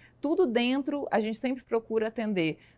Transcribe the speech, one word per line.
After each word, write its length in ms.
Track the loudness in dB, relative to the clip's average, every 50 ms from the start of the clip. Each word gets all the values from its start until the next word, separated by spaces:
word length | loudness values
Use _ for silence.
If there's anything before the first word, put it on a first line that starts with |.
| -20 -20 _ _ -2
Tudo 240 | 0 2 2 2
dentro, 600 | 4 4 2 2 2 2 0 0 -2 -4 -4 -2 0
a 100 | 0 0
gente 160 | 0 0 -4
sempre 260 | -4 -4 -4 -4 -6 -4
procura 460 | -2 -2 -2 -2 -2 -2 -2 -2 -2
atender 480 | -2 -4 -4 -2 0 2 0 0 0 -4 -10 -20 _